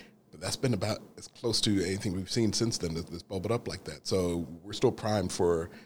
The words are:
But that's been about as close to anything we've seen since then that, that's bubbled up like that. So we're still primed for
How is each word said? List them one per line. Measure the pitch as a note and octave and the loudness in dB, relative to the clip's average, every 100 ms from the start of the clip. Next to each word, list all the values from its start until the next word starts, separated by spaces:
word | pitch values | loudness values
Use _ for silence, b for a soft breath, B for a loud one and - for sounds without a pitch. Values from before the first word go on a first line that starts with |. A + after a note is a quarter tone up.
| B B _ | B B _
But | D2+ | -10
that's | F#2 - | -6 -2
been | C3 | 0
about | G#2+ G#2+ G#2 - - | 0 -2 -4 -8 -18
as | - | -18
close | - A#2+ A2 | -6 -2 2
to | A2 G2+ F2+ | 4 4 2
anything | G2 G#2+ F#2 | 0 -2 -4
we've | F#2 | -2
seen | A#2+ C3 | 2 2
since | - A2+ - | 2 0 0
then | F2 D#2+ | -4 -4
that, | E2+ | -6
that's | E2 | -10
bubbled | - F#2+ G2+ | -8 -4 -2
up | A#2 G#2+ | -2 -2
like | E2+ - | -10 -10
that. | D2+ - | -10 0
So | A#2 F2 E2+ E2 E2 | 2 2 0 -4 -8
we're | F#2+ | -10
still | G#2 B2+ | 2 2
primed | G#2+ A2 G#2+ F2+ | 2 2 2 2
for | - F2 E2 E2+ B | 2 4 4 0 B